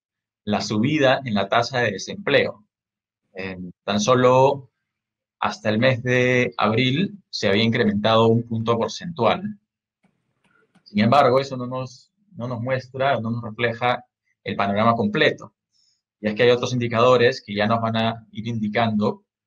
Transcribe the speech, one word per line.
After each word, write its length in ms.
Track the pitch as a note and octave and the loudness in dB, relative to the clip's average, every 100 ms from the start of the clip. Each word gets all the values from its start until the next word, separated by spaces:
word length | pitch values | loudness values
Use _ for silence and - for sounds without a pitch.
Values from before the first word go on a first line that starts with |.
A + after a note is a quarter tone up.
| _ _ _ _ | _ _ _ _
la 180 | G#2 G#2 | -6 -4
subida 580 | G#2+ G#2+ C3+ D3+ C3 C3 B2+ | -2 -2 0 2 2 2 -2
en 80 | |
la 160 | G2+ G2 | -4 0
tasa 300 | A#2 A#2+ B2+ | 0 0 -2
de 140 | A2+ | -4
desempleo. 680 | F#2 - G2 C#3 C3 F#2 - _ _ _ _ _ _ _ | -4 -10 -8 0 2 0 -6 _ _ _ _ _ _ _
Eh, 240 | F#2+ F#2+ F#2 F2+ - | -12 -12 -10 -14 -14
tan 160 | - G#2 | -4 -2
solo 680 | A2 B2+ B2+ B2+ C#3 C#3 - _ _ _ _ _ _ - | 2 4 6 6 4 2 -10 _ _ _ _ _ _ -6
hasta 300 | G#2 - A2 | -6 -4 -2
el 100 | G#2+ | 2
mes 240 | C3 A#2 | 2 0
de 500 | B2 B2 B2 B2 B2 - | 0 0 2 2 0 0
abril 640 | G#2+ A2+ B2+ C#3+ G3 - _ | 0 2 0 0 -2 -6 _
se 160 | - G#2 | -4 0
había 160 | G2+ | 2
incrementado 640 | A2+ A#2+ G#2+ G2+ A2 A2+ A2+ | 2 2 0 0 2 4 4
un 160 | A2+ | 2
punto 340 | A#2 A2+ A2+ A#2 | 0 -6 -2 -2
porcentual. 800 | G#2+ - F2 G2+ G#2+ F2+ G#2 - _ _ _ _ _ _ _ _ _ _ _ _ | -2 -6 -10 -2 0 0 -4 -12 _ _ _ _ _ _ _ _ _ _ _ _
Sin 160 | _ G#2 | _ 0
embargo, 400 | A#2 C#3 C3 C3 | 4 6 6 4
eso 180 | C3+ B2+ | 0 -8
no 80 | B2 | -8
nos, 460 | C3 C3 - _ _ _ A#2 | -8 -10 -14 _ _ _ -12
no 120 | B2 | -10
nos 140 | A#2 | -6
muestra, 580 | B2 C3 - B2+ C#3 A#2 | -4 -4 -6 -4 -2 0
no 120 | A2+ | -2
nos 100 | A#2+ | -6
refleja 640 | A#2 A2 A#2 A#2 B2 B2 - _ _ _ | -8 -4 -4 -2 -2 -2 -8 _ _ _
el 120 | - F#2+ | -10 -4
panorama 380 | G2+ G2+ A#2 | -2 2 2
completo. 640 | A#2 G#2 D#3 D3 - - _ _ _ _ _ _ _ | 2 0 2 0 0 -14 _ _ _ _ _ _ _
Y 60 | G#2+ | -6
es 80 | G#2+ | 2
que 80 | |
hay 60 | B2 | 4
otros 240 | B2 B2 | 4 0
indicadores 680 | B2 A#2 A2+ B2 B2 A#2+ C3 | -4 -2 2 4 6 4 0
que 140 | - G2+ | -8 -2
ya 100 | G#2+ | 0
nos 140 | A2+ | 0
van 160 | A2+ A2+ | -2 -2
a 320 | A2+ A2+ - | -2 -4 -12
ir 120 | A2+ A#2 | -12 -8
indicando 760 | A2+ G#2 A#2+ A2+ G#2 G#2+ - _ _ | -6 -2 0 0 0 -2 -4 _ _